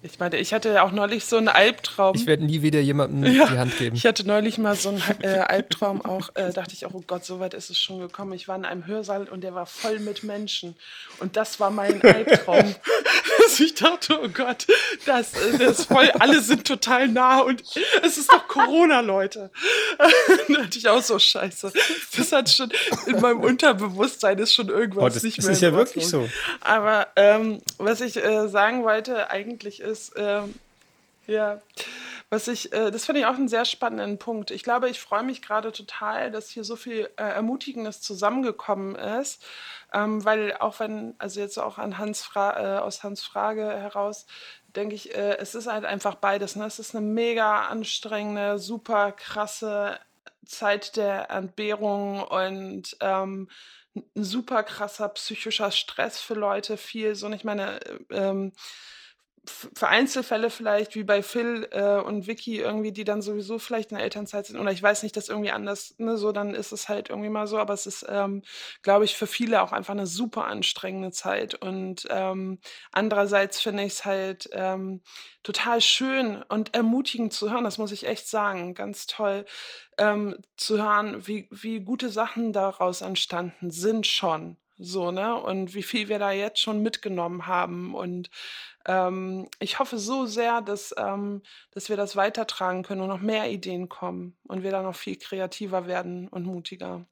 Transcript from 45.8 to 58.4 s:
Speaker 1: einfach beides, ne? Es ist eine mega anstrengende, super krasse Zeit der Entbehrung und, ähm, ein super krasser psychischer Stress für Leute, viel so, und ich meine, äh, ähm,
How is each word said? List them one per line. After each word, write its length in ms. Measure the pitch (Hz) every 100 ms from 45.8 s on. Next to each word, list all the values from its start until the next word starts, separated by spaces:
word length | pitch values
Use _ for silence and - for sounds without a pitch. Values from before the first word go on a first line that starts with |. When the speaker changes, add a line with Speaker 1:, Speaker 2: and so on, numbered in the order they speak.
| 208
Speaker 1:
einfach 300 | 202 202 190
beides, 400 | 196 202 196 202
ne? 100 | 214
Es 120 | -
ist 160 | 214
eine 120 | 226 214
mega 600 | 220 233 226 214 208 -
anstrengende, 880 | 226 214 - 220 214 208 208 202 208
super 540 | 185 226 - 214 202
krasse 840 | 202 - 214 208 - 220 208 202 - _ _ - _ -
Zeit 500 | - 214 202 - -
der 340 | 202 196 -
Entbehrung 920 | 190 190 185 208 208 208 202 202 196
und, 760 | - 190 190 190 190 196 185 -
ähm, 480 | 196 190 95 98 - - - - _ 208 -
ein 80 | -
super 380 | 202 226 233 240
krasser 460 | 214 - 208 - 208
psychischer 600 | 208 - 214 220 202 202
Stress 500 | - - - 226 -
für 140 | -
Leute, 420 | 214 208 196 202 214
viel 380 | - 226 214
so, 120 | 208 208
und 60 |
ich 120 | 208
meine, 360 | 214 208 196 202
äh, 140 | - - -
ähm, 420 | 196 196 196